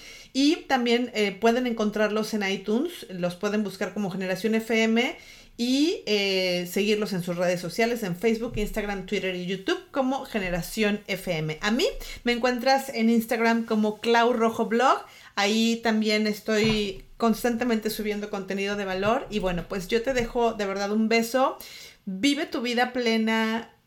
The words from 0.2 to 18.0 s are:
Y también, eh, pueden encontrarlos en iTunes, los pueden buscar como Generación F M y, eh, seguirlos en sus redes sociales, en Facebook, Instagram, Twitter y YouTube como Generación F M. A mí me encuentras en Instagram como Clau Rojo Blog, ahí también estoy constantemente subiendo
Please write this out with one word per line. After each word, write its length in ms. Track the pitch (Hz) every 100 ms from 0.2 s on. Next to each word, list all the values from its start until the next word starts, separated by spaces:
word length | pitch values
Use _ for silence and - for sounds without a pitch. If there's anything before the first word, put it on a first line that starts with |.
| -
Y 240 | 262 285 349 -
también, 440 | 262 240 240 247
eh, 200 | 214 202
pueden 340 | 185 226 240 254
encontrarlos 680 | 226 208 208 214 214 220
en 160 | 214 190
iTunes, 560 | 190 196 226 349 - -
los 260 | 185 175 175
pueden 300 | 208 208 202
buscar 280 | - 190
como 160 | 208 196
Generación 460 | 190 185 180 220 220
F 260 | 220 226
M 360 | 226 226 269 - - - - -
y, 460 | 240 269 311 415 214
eh, 600 | 208 196 190 185 175 175
seguirlos 420 | 196 208 208 208
en 80 | 185
sus 140 | 175 175
redes 260 | 180 175
sociales, 400 | 175 - 226 233
en 140 | 190 170
Facebook, 380 | 233 220 226 214
Instagram, 500 | 208 220 208 202 185
Twitter 300 | 196 185 180
y 100 | 180
YouTube 340 | 190 190 370 -
como 340 | 277 254 269 269
Generación 760 | 220 185 175 170 220 208 208 -
F 320 | 185 185 160
M. 220 | 156 156
A 80 | 208
mí 160 | 240 440 - - -
me 80 | 240
encuentras 580 | 240 247 247 262 269 269
en 220 | - 226
Instagram 540 | 233 226 233 226 233 226
como 340 | 220 214 214
Clau 340 | 233 233 233
Rojo 320 | 233 226 226 208
Blog, 380 | 233 262 403 - - - -
ahí 440 | 202 220 226 226
también 420 | 233 214 214 214 214
estoy 800 | 202 - 214 220 214 208 190 - -
constantemente 720 | 233 220 240 233 247 220 214
subiendo 400 | 214